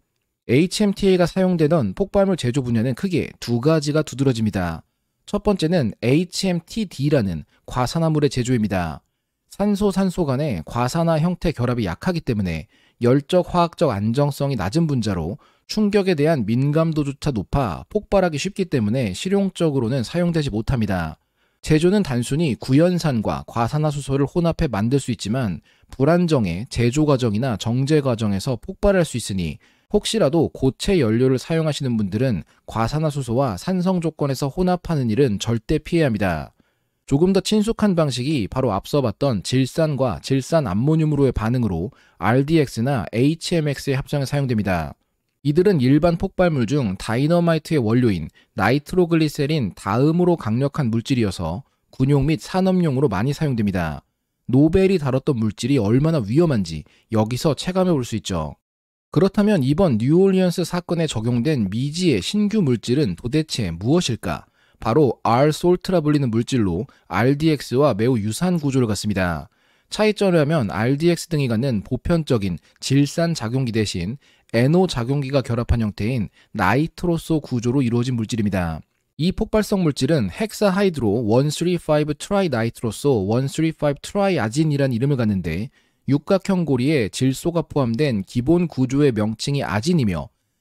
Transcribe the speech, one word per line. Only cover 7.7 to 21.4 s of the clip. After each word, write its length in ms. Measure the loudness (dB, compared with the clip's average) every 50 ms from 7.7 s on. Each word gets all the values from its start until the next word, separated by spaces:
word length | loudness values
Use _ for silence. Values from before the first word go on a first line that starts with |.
| -4 -4 -4 -2 -2 -2 -2 0 0 0 0 0
제조입니다. 720 | -2 -2 -2 0 0 0 0 0 -2 -2 -4 -4 -6 -10 -14 _ _ _ _ _ _ _ _ _
산소, 420 | -6 -2 -2 0 0 0 0 0
산소 340 | 0 0 0 0 0 -2 -2
간의 380 | 0 0 0 -2 -2 -4 -6 -6
과산화 520 | -6 -4 -2 -2 -2 0 0 0 2 2 2
형태 340 | 0 0 -2 -2 -2 -4
결합이 320 | -2 -2 -2 -2 -2 -2 -2
약하기 360 | -4 -4 -4 -4 -4 -4 -2
때문에 460 | -2 -4 -2 -2 -2 -2 -4 -6 -8 -12 _ _ _ _ _ -2
열적 520 | 2 2 2 2 2 0 0 0 0 0 0
화학적 360 | 0 0 0 0 0 0 0
안정성이 640 | 0 0 0 0 0 0 0 0 -2 -2 -4 -4 -2
낮은 300 | -2 -4 -2 0 0 0
분자로, 520 | 0 0 -2 -2 -2 -2 -2 -4 -6 -6 -10 _ _ _ _ _
충격에 480 | -8 -2 -2 0 2 2 2 2 2 2
대한 320 | 2 2 2 2 2 0
민감도조차 840 | 0 0 0 2 2 2 2 0 0 0 -2 -2 -4 -6 -4 -4 -2
높아 540 | -2 -2 -2 -2 -2 -2 0 -2 -4 -8 -8 -6
폭발하기 500 | -6 -6 -2 0 2 2 2 2 0 -2
쉽기 260 | -6 -6 -4 -4 -4
때문에 480 | -2 0 0 0 0 0 0 -2 -2 -4
실용적으로는 880 | -6 -4 -2 0 0 0 -2 -2 0 0 0 0 0 0 0 -2 -2
사용되지 480 | -4 -4 -2 -2 0 0 0 0 -2 -2
못합니다. 680 | -4 -4 -2 -2 0 0 0 0 -2 -2 -4 -6 -8 -12 _ _ _ _